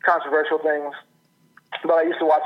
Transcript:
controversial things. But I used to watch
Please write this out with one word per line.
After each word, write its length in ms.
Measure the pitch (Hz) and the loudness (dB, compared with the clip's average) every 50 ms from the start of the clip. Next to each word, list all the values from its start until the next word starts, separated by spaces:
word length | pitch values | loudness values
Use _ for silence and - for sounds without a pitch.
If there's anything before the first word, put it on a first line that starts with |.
| - | 2
controversial 540 | - 175 165 143 143 139 156 151 156 160 156 | 2 2 2 0 0 0 0 0 0 -2 -2
things. 380 | 156 160 151 147 147 143 139 - - _ _ _ _ _ _ _ _ _ _ - _ _ - - - | 0 0 -2 -2 -4 -8 -12 -14 -20 _ _ _ _ _ _ _ _ _ _ -20 _ _ -16 -10 -2
But 80 | 160 165 | 0 2
I 80 | 165 160 | 2 2
used 160 | 170 165 165 | 0 0 0
to 60 | 170 | 2
watch 180 | 156 156 151 156 | 2 2 2 2